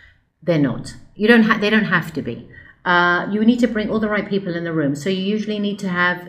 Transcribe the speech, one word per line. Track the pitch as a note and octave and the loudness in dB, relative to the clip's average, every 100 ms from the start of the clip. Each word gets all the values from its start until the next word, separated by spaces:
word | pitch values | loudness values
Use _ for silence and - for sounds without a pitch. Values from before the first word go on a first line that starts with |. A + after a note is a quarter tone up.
| - _ _ _ | -20 _ _ _
they're | D#3 D#3+ | -2 2
not. | C#3 A2 - - - | 0 -2 -10 -16 -18
You | - G#3+ | 0 4
don't | A#3 | 6
ha-, | A3 A3 | 6 2
they | G#3 | 2
don't | A3 F3+ | 2 2
have | F3 D#3 | 0 -2
to | - | -6
be. | B2 A#2 - - - _ | -8 -10 -14 -20 -20 _
Uh, | - F3 F3 F3 F3 | 0 2 4 2 0
you | G#3 A3+ | 2 4
need | A#3+ | 4
to | A#3+ | 2
bring | G#3+ G3+ | 0 -4
all | A3 | -2
the | G#3 | -2
right | G#3 - | -2 -2
people | G3+ G3 E3+ | -4 -4 -6
in | |
the | E3+ | -4
room. | D#3+ C#3+ C#3+ | -2 -2 -2
So | G3 | -2
you | F#3+ | -2
usually | F#3+ G#3+ G#3 G#3 | -2 -2 -2 -4
need | G3+ G3 | -4 -4
to | G3 | -4
have, | F3 F3+ E3+ | 0 0 -2